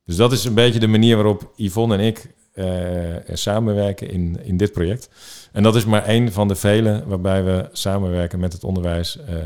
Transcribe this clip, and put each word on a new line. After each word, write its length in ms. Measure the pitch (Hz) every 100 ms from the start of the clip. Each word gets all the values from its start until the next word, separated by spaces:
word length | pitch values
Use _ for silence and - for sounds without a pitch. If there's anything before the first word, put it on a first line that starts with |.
| -
Dus 100 | 87
dat 160 | 120
is 120 | 123
een 100 | 110
beetje 260 | 107 120 113
de 80 | 110
manier 280 | 110 117 110
waarop 360 | 104 101 - -
Yvonne 420 | 101 101 117 98
en 80 | 110
ik, 280 | 110 - _ _
eh, 800 | - 92 90 87 90 85 87 - 85
samenwerken 720 | - 107 113 101 101 95 -
in, 300 | 95 85 85
in 140 | - 90
dit 140 | 101
project. 380 | - 87 120 - _ - - -
En 120 | 104
dat 120 | 107 117
is 100 | 107
maar 180 | 107
één 280 | 104 117 120
van 160 | 95 104
de 80 | -
vele 480 | 101 107 110 104 -
waarbij 380 | 95 95 95
we 260 | 92 92 -
samenwerken 680 | - 101 98 92 87 87 90
met 140 | 90
het 100 | 85
onderwijs, 540 | - 92 87 85 85 -
eh, 180 | 147 85